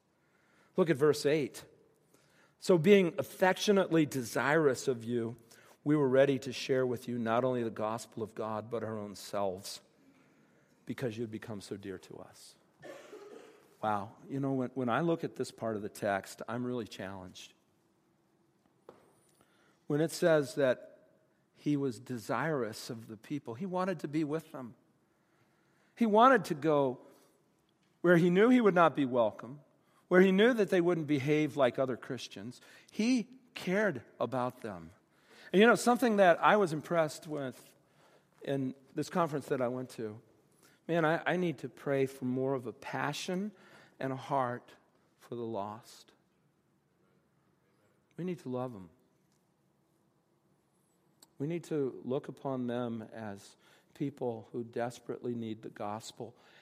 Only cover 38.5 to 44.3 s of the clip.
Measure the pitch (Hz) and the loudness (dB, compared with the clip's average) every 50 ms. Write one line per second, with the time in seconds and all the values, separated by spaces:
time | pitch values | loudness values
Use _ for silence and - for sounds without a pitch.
38.5 | 139 139 131 131 - - - _ - 156 143 - - 185 170 147 151 139 - - | -2 -2 -2 -4 -6 -10 -16 _ -8 -6 -6 -2 -2 0 0 0 -2 -6 -4 -4
39.5 | 147 127 123 120 127 127 127 123 - - 113 104 107 117 - _ _ _ _ _ | -2 -2 -2 -2 -4 -6 -8 -10 -10 -10 -10 -10 -10 -14 -18 _ _ _ _ _
40.5 | _ _ _ _ _ _ _ - 165 170 160 151 165 - - 139 165 180 180 170 | _ _ _ _ _ _ _ -2 0 2 2 2 2 0 0 0 0 0 0 -2
41.5 | 135 - - 131 - - - 147 139 135 135 135 - - 127 127 127 131 131 135 | -2 -4 -10 -14 -12 -8 -4 0 0 2 0 0 -2 -4 -4 -2 -2 0 0 -2
42.5 | 139 127 123 107 - - - - - 131 135 139 147 - - 190 180 185 208 208 | -2 -4 -6 -8 -12 -12 -10 -8 -6 -4 -4 -4 -4 -6 -6 -6 -4 -4 -6 -8
43.5 | - - - - - - - _ _ - 131 135 131 131 - - | -10 -14 -20 -20 -20 -20 -20 _ _ -8 -6 -6 -6 -8 -6 -4